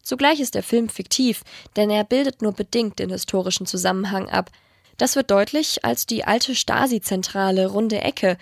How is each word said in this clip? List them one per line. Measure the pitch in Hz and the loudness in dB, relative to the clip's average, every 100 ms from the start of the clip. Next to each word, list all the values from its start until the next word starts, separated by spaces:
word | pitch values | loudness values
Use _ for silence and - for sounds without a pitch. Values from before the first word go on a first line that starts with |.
Zugleich | - 254 277 311 | -6 2 2 4
ist | 247 | 0
der | 202 | -4
Film | - 233 226 | 0 0 0
fiktiv, | - 190 - 254 214 - - - - | -6 -4 0 2 0 -8 -20 -8 0
denn | 208 | 2
er | 208 | 2
bildet | 208 254 277 - | 2 2 2 0
nur | 214 | -4
bedingt | 190 202 240 220 - | -2 -2 0 -2 -4
den | 185 | -6
historischen | 180 - 190 185 - 185 | -6 -2 -2 0 -4 -4
Zusammenhang | 185 185 190 196 190 190 | -2 0 0 -2 -4 -2
ab. | - 208 _ _ _ _ - | -2 -2 _ _ _ _ -2
Das | 254 277 | 0 0
wird | 262 | 2
deutlich, | 196 208 294 311 - | 2 2 0 -2 -2
als | 226 240 - | -2 -2 -2
die | 220 | -4
alte | - 226 - | 0 0 0
Stasi-Zentrale | 247 - - 262 226 - 190 185 196 190 190 190 | -2 0 2 2 0 -2 -4 -2 -2 2 2 2
Runde | 196 226 214 | 0 0 0
Ecke | - - 190 175 | -2 0 0 0